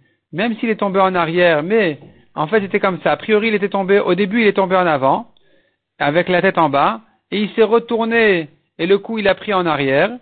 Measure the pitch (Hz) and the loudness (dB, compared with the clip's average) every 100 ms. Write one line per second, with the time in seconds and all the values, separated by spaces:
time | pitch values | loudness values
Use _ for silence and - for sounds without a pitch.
0 | _ _ _ 151 233 214 233 214 202 190 | _ _ _ -6 -4 -4 -4 -2 -2 2
1 | 190 185 165 175 175 151 160 226 185 139 | 2 0 -2 2 2 2 0 0 0 -4
2 | - - _ - 156 220 196 202 196 175 | -12 -20 _ -8 -2 -2 0 -2 -2 -2
3 | - 151 - 214 226 208 196 196 185 202 | -2 -2 0 0 0 -2 -2 -4 0 2
4 | - 180 202 226 214 202 190 185 175 147 | 2 0 0 0 2 2 2 2 2 2
5 | 135 185 240 _ _ _ _ _ _ - | 0 0 -4 _ _ _ _ _ _ -4
6 | 143 156 175 175 190 180 156 139 160 220 | -2 0 0 2 2 2 2 2 0 -2
7 | - _ - 196 208 - 214 233 233 233 | -10 _ -8 -6 -2 0 2 2 0 -4
8 | 226 233 220 180 151 _ _ - 170 196 | -2 2 2 2 -2 _ _ -6 0 0
9 | 202 226 196 185 - 190 175 147 139 135 | -2 -2 0 -2 -2 -2 0 0 0 2
10 | 196 247 | 0 -2